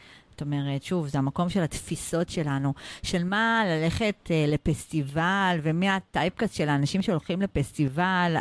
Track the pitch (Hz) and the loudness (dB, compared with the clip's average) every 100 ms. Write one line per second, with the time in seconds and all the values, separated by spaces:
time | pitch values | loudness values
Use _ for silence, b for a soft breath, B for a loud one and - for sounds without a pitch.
0 | B B B - 147 143 139 139 - 180 | B B B -10 -4 -2 -2 -4 -2 -4
1 | 147 143 135 - 175 190 156 - - 170 | -2 -2 -2 0 0 0 -2 -4 -8 -8
2 | - 165 175 180 147 139 139 - B B | -4 -2 -2 -2 -2 0 -2 -2 B B
3 | - 180 180 202 226 226 196 160 165 - | -4 -2 0 0 2 2 2 2 0 0
4 | 214 - - 160 147 147 - 147 - 156 | -2 -2 0 2 2 2 0 -2 -2 -4
5 | 135 151 175 196 190 170 156 165 196 190 | -2 0 0 2 2 2 0 2 2 0
6 | - 156 165 - 208 - 151 143 143 190 | -2 -2 -2 0 -4 0 2 2 2 0
7 | 208 160 - 180 196 147 135 - 139 143 | 0 0 0 -2 0 0 -2 0 0 2
8 | 185 185 175 160 | 2 2 2 2